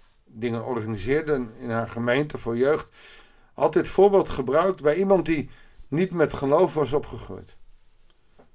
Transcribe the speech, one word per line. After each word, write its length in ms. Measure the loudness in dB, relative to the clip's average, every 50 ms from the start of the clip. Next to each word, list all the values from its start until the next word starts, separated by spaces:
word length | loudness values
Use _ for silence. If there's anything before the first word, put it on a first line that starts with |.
| _ _ _ _ _
dingen 400 | _ -12 -6 -6 -4 -4 -4 -4
organiseerde 800 | -6 -6 -6 -4 -6 -6 -4 -2 -2 -2 0 0 -2 -2 -2 -4 -8 -12 -12
in 100 | -8 -6
haar 180 | -4 -4 -4
gemeente 500 | -6 -6 -4 -2 0 0 0 0 -4 -6
voor 200 | -8 -6 -4 -2
jeugd, 320 | 0 2 2 0 0 -4 -10 _ -20 -20 -20 -20 -20 -20 _ _ _ _ _ -4
had 200 | -2 0 2 2
dit 140 | 0 0
voorbeeld 420 | 2 4 6 6 6 6 4 2 2
gebruikt 520 | -2 -4 -2 0 2 2 2 2 0 0
bij 140 | 0 0 2
iemand 300 | 2 2 4 4 2 2
die 240 | 0 -2 -2 -4 -6 -10 -20 -20 -20 -20 -18 -10
niet 240 | -4 -2 -2 -2 0
met 220 | 2 0 0 0 0
geloof 400 | -2 0 2 4 4 4 4 2
was 200 | 0 0 0 0
opgegroeid. 640 | -2 -2 -4 -14 -14 -14 -14 -14 -16 -16 -18 -20 -20 -20 -20 -20 -20 -20 _ _ _ -20 -20 _ _ _ _ _ -20 -20 _